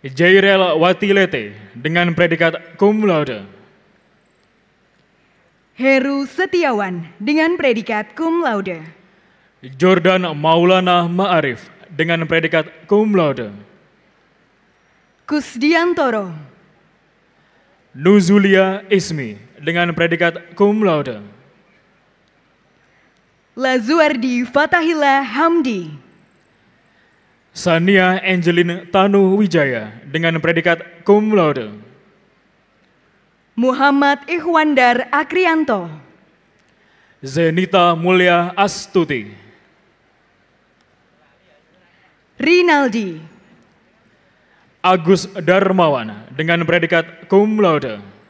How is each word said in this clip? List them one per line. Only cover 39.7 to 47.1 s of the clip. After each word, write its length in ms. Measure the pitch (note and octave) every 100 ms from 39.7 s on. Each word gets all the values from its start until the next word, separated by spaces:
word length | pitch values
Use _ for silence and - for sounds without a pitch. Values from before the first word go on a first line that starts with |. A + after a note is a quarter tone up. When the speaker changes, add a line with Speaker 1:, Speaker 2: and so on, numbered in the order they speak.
| _ _ _ _ _ _ _ _ _ _ _ _ _ _ _ _ _ _ _ _ _ _ _ _ _ _ _
Speaker 2:
Rinaldi. 880 | D4+ F4+ F4 D4+ C4+ A3+ G3 D#3+ D#3+ - _ _ _ _ _ _ _ _ _ _ _ _ _ _
Speaker 1:
Agus 400 | F3+ F#3 D#3+ F#3+ - G3+
Darmawan 880 | D#3+ F#3 F#3+ F#3+ E3 C3+ A2 G#2+ - C3
dengan 240 | D#3+ E3+ E3
predikat 560 | E3+ E3 F3 D#3+